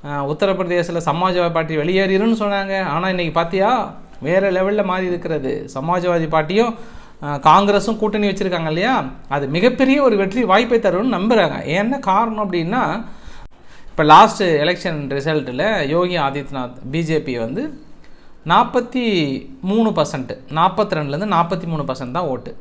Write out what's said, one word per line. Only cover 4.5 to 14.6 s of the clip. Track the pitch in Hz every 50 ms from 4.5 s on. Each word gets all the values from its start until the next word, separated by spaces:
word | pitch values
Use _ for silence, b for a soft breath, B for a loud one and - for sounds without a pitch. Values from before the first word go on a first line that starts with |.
லெவல்ல | 180 185 190 190 208 208 202
மாறி | 190 185 185 185
இருக்கிறது. | 180 180 175 - 165 160 151 135 165 - - - - -
சமாஜ்வாதி | 135 135 160 175 185 175 180 175 170 160 156
பார்ட்டியும், | 160 156 156 151 185 208 233 240 226 B B B B B B B B B
ஆ, | - 143 147 139
காங்கிரஸும் | - 156 156 185 202 202 202 202 196 - 220
கூட்டணி | 220 214 208 208 208 208 202
வச்சிருக்காங்க | 190 196 202 190 175 170 160
இல்லையா? | 160 156 170 190 240 269 220 147 131 - - - -
அது | 139 143 139
மிகப்பெரிய | 131 151 170 196 254 254 - 262 269 269 294
ஒரு | 277 254 214
வெற்றி | 202 196 190 196 247 240
வாய்ப்பை | 185 185 208 247 233 254 226
தரும்னு | 220 196 165 185 220 262 220
நம்புறாங்க. | 175 190 220 247 220 180 156 139 - -
என்ன | - 151 185 208 233 269 285
காரணம் | - - - 226 233 226 220 214 214 196
அப்படின்னா, | 175 175 160 170 214 254 226 147 170 214 233 B B B B B B B B B - - b b b b b b
இப்ப | - -
லாஸ்ட் | 156 151 156 170 214 208 - -
எலெக்ஷன் | 202 180 160 143